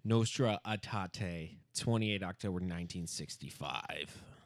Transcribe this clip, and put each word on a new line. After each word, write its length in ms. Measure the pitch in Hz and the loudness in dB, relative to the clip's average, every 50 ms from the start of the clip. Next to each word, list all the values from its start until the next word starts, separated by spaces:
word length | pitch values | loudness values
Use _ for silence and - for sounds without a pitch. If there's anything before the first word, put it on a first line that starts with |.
| _ | _
Nostra 560 | 110 113 117 113 117 - - 135 117 104 101 - | 4 6 6 6 4 4 4 4 4 4 2 0
Aetate, 920 | 107 107 101 - - - 104 92 90 - - 104 87 85 85 80 82 - - - _ _ | -2 -2 -2 -2 -4 -2 -2 -2 -4 -4 -4 -4 -4 -2 -4 -6 -8 -10 -16 -20 _ _
twenty-eight 460 | - - 123 117 113 110 107 104 98 95 | -2 2 4 4 4 4 4 2 2 0
October 380 | 90 92 - - 104 92 90 | -2 -4 -2 -2 -2 0 0
nineteen 480 | 90 90 85 85 87 85 - 90 85 82 | 0 0 0 -2 -4 -4 -4 -6 -6 -4
sixty-five. 1120 | - - 78 73 - - - 69 - - 71 69 65 - - - 80 76 73 - - - - - - - - | -4 -6 -6 -8 -8 -10 -10 -12 -8 -6 -4 -4 -2 -4 -4 -6 -6 -6 -6 -8 -10 -14 -16 -18 -20 -20 -12